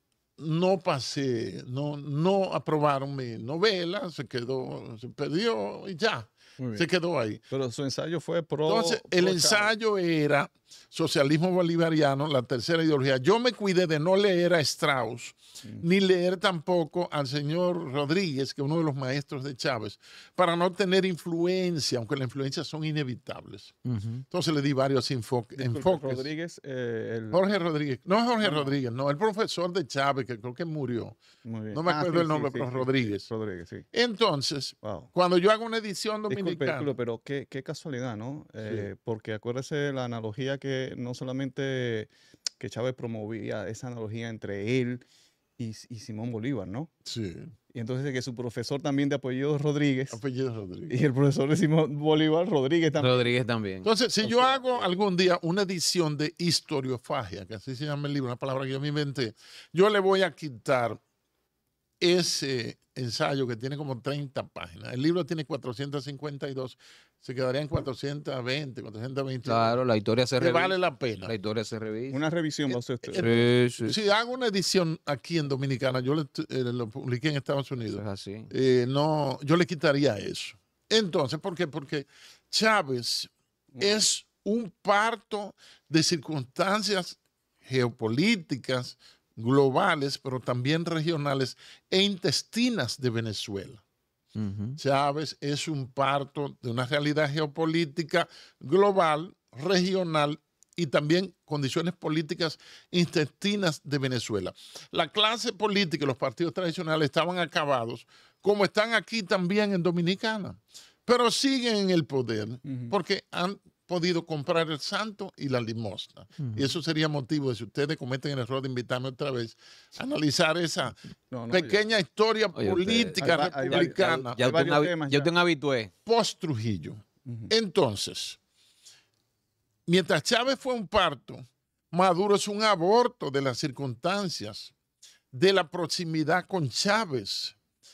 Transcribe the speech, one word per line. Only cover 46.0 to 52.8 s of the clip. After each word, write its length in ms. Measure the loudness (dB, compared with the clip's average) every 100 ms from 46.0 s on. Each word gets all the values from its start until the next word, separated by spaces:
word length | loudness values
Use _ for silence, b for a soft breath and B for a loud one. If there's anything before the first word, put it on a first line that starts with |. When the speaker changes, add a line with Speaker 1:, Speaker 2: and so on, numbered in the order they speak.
Speaker 2:
Simón 320 | -12 -8 -6
Bolívar, 360 | -6 -4 -4 -6
¿no? 220 | -8 -10 _
Speaker 1:
Sí. 300 | -10 -8 -8 -8 -18 -20 _
Speaker 2:
Y 80 | -10
entonces 240 | -6 -4
de 80 | -2
que 80 | -4
su 120 | -6
profesor 460 | -8 -8 -6 -4 -4
también 260 | 0 0 0
de 80 | 0
apellido 400 | -2 -2 0 0
Rodríguez. 540 | 0 2 2 2 -2
Speaker 1:
Apellido 420 | -6 -6 -2 -4
Rodríguez. 460 | -4 -10 -10 -4 2
Speaker 2:
Y 40 |
el 100 | 4
profesor 340 | 6 4 4 2
de 80 | 4
Simón 420 | 4 4 4 2
Bolívar, 480 | 4 4 6 4 4
Rodríguez 440 | 2 4 4